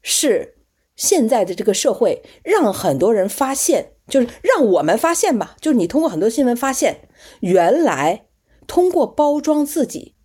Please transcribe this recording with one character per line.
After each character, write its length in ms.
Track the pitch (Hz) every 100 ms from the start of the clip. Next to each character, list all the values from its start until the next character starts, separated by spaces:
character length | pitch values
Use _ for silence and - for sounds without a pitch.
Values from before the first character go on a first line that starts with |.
是 540 | - - 294 196 - _ _ _ _
现 320 | - - 359 220
在 180 | 247
的 100 | 180
这 100 | 180
个 80 | 214
社 220 | 190 -
会 280 | 190 214 - - -
让 280 | - 403 247
很 260 | 190 185 131
多 160 | 190
人 140 | 220 190
发 260 | - 262
现， 380 | 277 - 240 - _ -
就 120 | 269
是 60 | 240 -
让 220 | 392 480
我 180 | 233 170
们 160 | 151 220
发 160 | 330
现 240 | 339 415 240
吧， 180 | - -
就 100 | 311
是 60 | 254
你 100 | 170
通 140 | 277
过 100 | 311
很 100 | 208
多 80 | 233
新 160 | 262
闻 120 | 254 240
发 160 | 277
现， 360 | 262 226 - - _ - -
原 420 | 185 185 170 277
来 440 | 294 139 147 202 _ _ _ _ -
通 240 | - 370
过 160 | 349 226
包 340 | - 294 294
装 260 | 294 302 294
自 200 | 330 247
己 280 | - - _